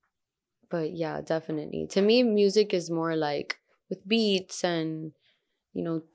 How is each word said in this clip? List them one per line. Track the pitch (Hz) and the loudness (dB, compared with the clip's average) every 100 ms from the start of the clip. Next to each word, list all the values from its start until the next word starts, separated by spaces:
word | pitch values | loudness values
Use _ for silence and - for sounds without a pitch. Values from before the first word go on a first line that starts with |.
| _ _ _ _ _ _ - | _ _ _ _ _ _ -8
but | 170 156 | -6 -4
yeah, | 165 156 151 | -4 -4 -4
definitely. | 147 160 160 156 151 156 156 | -4 -4 -4 -6 -6 -6 -2
To | 196 | 2
me, | 208 247 | 4 4
music | 240 208 202 208 202 | 4 4 4 4 2
is | 185 160 | 0 -2
more | 165 165 160 | -2 -2 0
like | 147 147 - - _ _ - | -2 -4 -6 -10 _ _ -12
with | 185 190 | -8 0
beats | 226 214 190 185 - | 2 4 2 0 -2
and, | 180 170 160 160 156 - _ _ _ _ _ | 0 0 -2 -4 -10 -14 _ _ _ _ _
you | 180 | -6
know, | 170 165 160 | -4 -4 -6